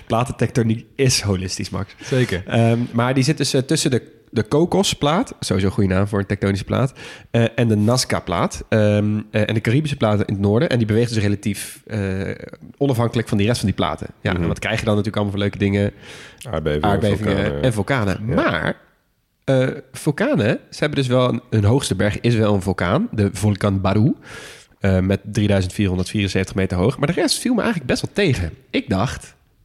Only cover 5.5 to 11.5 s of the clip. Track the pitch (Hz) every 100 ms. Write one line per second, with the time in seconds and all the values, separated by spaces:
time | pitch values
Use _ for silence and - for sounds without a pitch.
5.5 | 95 95 101 98 92 101 101 98 101 101
6.5 | 98 - 104 135 - - - - 120 117
7.5 | - 117 104 104 123 - 92 - 90 165
8.5 | - - 113 104 104 104 107 107 110 107
9.5 | 107 117 131 151 - 110 104 - 101 101
10.5 | 107 170 123 107 107 117 110 101 101 107